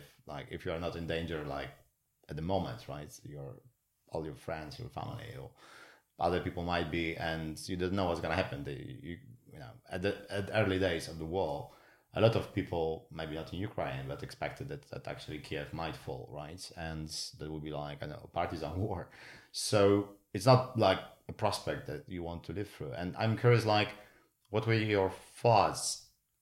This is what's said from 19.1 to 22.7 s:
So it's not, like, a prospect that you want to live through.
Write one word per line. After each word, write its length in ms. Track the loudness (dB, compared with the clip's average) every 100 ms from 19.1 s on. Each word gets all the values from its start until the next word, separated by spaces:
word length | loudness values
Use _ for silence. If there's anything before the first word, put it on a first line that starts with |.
| -14 -20 -20 -14
So 600 | -6 2 8 8 8 4 -8 _
it's 140 | 2 8
not, 320 | 8 6 4
like, 220 | 6 4 0 -16 -16
a 40 |
prospect 560 | -2 0 0 -4 -4 -6
that 160 | -10 -8
you 160 | -8
want 220 | -6 -8
to 80 | -8
live 160 | -8
through. 240 | -8